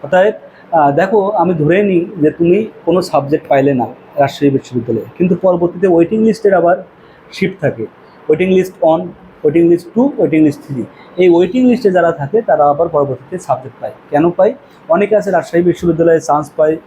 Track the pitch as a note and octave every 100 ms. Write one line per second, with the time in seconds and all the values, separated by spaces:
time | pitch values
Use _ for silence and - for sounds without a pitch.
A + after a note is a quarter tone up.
0 | C#3 F#3 G3+ G#3+ - - - E3 C#3+ C#3+
1 | F#3+ G#3 G3 G#3 F3+ E3+ D3+ F3+ G#3 F3
2 | F3 F3+ D3+ - E3+ F#3 A3 - - F3
3 | F3 D3 C#3 D#3 - C#3 C#3 C3 A2 -
4 | - - C#3 - C#3+ C3 - B2 A2+ A2+
5 | - - F3 F3+ F#3 F3 F3 F3 F#3+ E3+
6 | E3 A3 A3 G#3+ G3+ F#3 E3+ F#3+ F3+ _
7 | - - - - F#3+ F#3 C#3+ A2+ G#2+ -
8 | - - - D#3 F#3 F#3 - - E3 E3
9 | F3+ - - - D3+ D#3+ E3+ E3+ - A3
10 | C#4 - D#3+ D#3 D3+ C#3 - B2+ G#2 -
11 | - - F#3 E3+ F3+ B3 B3+ A#3 G3+ F3+
12 | E3+ D#3+ C#3 A3 A3 D#3 C#3+ C#3+ E3+ D#3
13 | C3+ B2+ - F3+ - B2+ A#2+ - A2+ -
14 | - D3 E3+ F3 G3 B3+ - - - E3
15 | G3+ G#3+ F#3+ F3+ - E3+ F3 - E3+ D#3+
16 | E3 D#3+ D3+ D3 D3+ - D#3 D#3